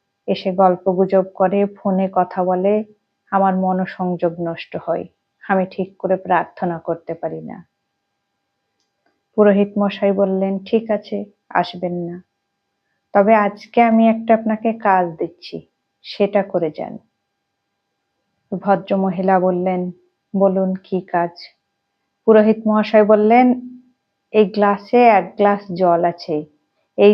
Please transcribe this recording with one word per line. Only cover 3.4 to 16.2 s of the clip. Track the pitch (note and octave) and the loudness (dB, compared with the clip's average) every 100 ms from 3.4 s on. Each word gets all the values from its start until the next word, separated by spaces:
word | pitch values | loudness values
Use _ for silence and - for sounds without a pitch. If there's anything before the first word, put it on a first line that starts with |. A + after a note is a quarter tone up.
| G3 F#3 | 0 0
মনোসংযোগ | F#3 F#3 F#3 - F3+ F3 F3 E3 | 0 -2 -4 -6 -6 -4 -4 -4
নষ্ট | E3+ E3 - E3 | -8 -8 -12 -12
হয়, | - E3+ F3 _ _ _ | -6 -6 -8 _ _ _
আমি | - F#3+ F#3 | -4 -2 -2
ঠিক | - F#3+ _ | -6 -10 _
করে | F#3+ F#3+ | -4 -4
প্রার্থনা | F#3 F3 - - F3+ E3 | -2 -2 -2 -6 -6 -6
করতে | F3 E3 - | -8 -10 -10
পারি | E3 E3 D#3+ | -10 -10 -10
না।" | D#3 - E3+ _ _ _ _ _ _ _ _ _ _ _ _ _ _ _ _ - | -14 -16 -20 _ _ _ _ _ _ _ _ _ _ _ _ _ _ _ _ 2
পুরোহিত | G#3 G3 G3+ G3+ | 2 4 0 -2
মশাই | G3+ G3+ G3+ | -4 -2 -2
বললেন, | G3 G3 F#3+ F#3+ G3 | 0 0 -2 -4 -6
"ঠিক | F#3+ A3+ A3+ | -2 -4 -2
আছে, | G#3 - G3+ G3+ _ _ | -6 -6 -10 -12 _ _
আসবেন | F3+ F3+ F3 F3+ | -4 -4 -6 -8
না, | F3 E3+ F3 - _ _ _ _ _ _ _ _ | -6 -8 -12 -18 _ _ _ _ _ _ _ _
তবে | G3+ G3+ | 0 4
আজকে | A3 G3+ G3+ - - | 2 0 -6 -6 0
আমি | A#3 A3+ A3+ | 2 4 4
একটা | A3+ - | 2 2
আপনাকে | A3+ A3+ A3 A3+ A3+ | 0 0 -4 -4 -2
কাজ | G#3 F#3+ F3 D#3+ | 0 2 0 -4
দিচ্ছি, | E3+ - - E3 - _ _ _ | -8 -10 -16 -16 -16 _ _ _
সেটা | - - | -12 -4